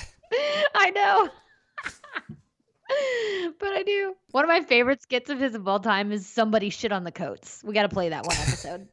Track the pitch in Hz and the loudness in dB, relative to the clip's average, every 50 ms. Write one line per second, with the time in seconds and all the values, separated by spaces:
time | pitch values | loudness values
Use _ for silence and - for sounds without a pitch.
0 | - - - _ - _ 453 539 587 587 587 605 605 571 - 415 392 370 381 403 | -16 -16 -18 _ -6 _ -2 0 0 0 0 2 0 2 4 2 2 2 2 2
1 | 403 392 392 440 381 269 - - _ _ _ _ _ _ _ - - - - - | 4 4 6 4 4 2 -2 -10 _ _ _ _ _ _ _ -14 -14 -14 -14 -16
2 | - 587 523 - - - - - _ _ _ _ _ _ _ _ _ - 539 587 | -18 -14 -12 -12 -12 -12 -18 -20 _ _ _ _ _ _ _ _ _ -2 -2 0
3 | 539 523 494 466 440 415 392 381 349 339 320 - 403 392 392 392 392 403 403 392 | 0 0 -2 -2 -2 -2 -2 -4 -4 -6 -6 -6 -6 -4 -2 -2 0 0 0 0
4 | 392 381 381 - _ _ - 269 302 339 339 349 - - 240 240 240 254 277 - | -2 -4 -6 -10 _ _ 0 2 4 4 4 2 4 4 4 4 4 4 0 0
5 | - - 254 247 247 285 285 247 277 262 220 214 185 196 196 202 196 226 196 196 | -2 -4 -4 -4 -4 -4 -4 -2 -2 -2 -4 -4 -2 0 0 2 2 2 2 2
6 | 202 208 208 208 185 - - 233 220 220 214 214 202 202 - - 247 214 202 185 | 0 -2 -4 -4 -6 -4 -2 0 2 4 2 2 2 0 -2 -4 -4 -2 -2 -4
7 | 175 165 - - 165 123 98 - - - - - - 214 202 214 202 196 208 196 | -4 -6 -8 -8 -8 -8 -8 -12 -14 -20 -20 -14 -10 -2 0 2 2 2 0 -2
8 | 175 165 156 135 - - - - - 139 123 - - 151 175 190 196 - | -2 -2 -2 -4 -4 -4 -4 -2 0 -2 -2 -4 -6 -10 -12 -12 -14 -18